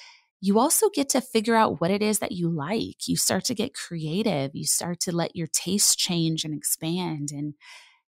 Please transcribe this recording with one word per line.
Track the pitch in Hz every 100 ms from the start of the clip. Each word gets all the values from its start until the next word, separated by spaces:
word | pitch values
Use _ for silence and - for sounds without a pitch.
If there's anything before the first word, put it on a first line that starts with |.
| - - _ _
You | 190 208
also | 277 - 427
get | 339 277
to | 262
figure | - 226 220 226
out | 220 185
what | 170
it | 202
is | 214 208
that | -
you | 180 170
like. | 165 143 220 - - -
You | 165
start | - 190 -
to | -
get | 208 -
creative. | - 170 156 175 226 147 139 156
You | 151
start | - 170 175
to | -
let | 170 165 180
your | 160
tastes | - 170 196 - -
change | - 175 160 160 156
and | 147
expand, | - - 160 175 175 156 147
and | 143 147 147 - - - _